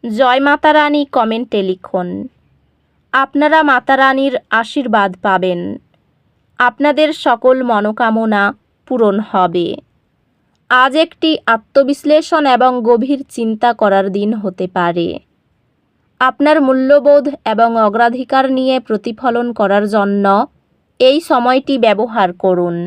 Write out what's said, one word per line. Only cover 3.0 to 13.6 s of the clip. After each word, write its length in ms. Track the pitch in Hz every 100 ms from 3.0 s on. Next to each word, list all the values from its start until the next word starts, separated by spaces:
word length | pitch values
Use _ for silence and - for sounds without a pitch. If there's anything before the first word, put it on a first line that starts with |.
| _
আপনারা 460 | 254 269 285 294 320
মাতা 320 | 302 254 240 269
রানীর 380 | 269 269 269 254 _
আশীর্বাদ 600 | 220 226 - 254 202 196 185
পাবেন, 380 | 214 190 185 175 180 208 _ _ _ _ _ _ _ _
আপনাদের 500 | 247 240 294 277 311 311
সকল 380 | 311 233 254 262
মনোকামনা 800 | 247 220 208 214 233 220 226 208 202 - _ _ _
পূরণ 280 | 254 220 196 214
হবে। 360 | 202 180 170 170 - _ _ _ _ _ _ _ _ _
আজ 220 | 254 262 269
একটি 340 | 330 _ 320 311 -
আত্মবিশ্লেষণ 960 | 226 _ - 269 285 294 302 320 330 294
এবং 260 | 247 254 254
গভীর 380 | 226 240 254 277 269
চিন্তা 420 | - 226 220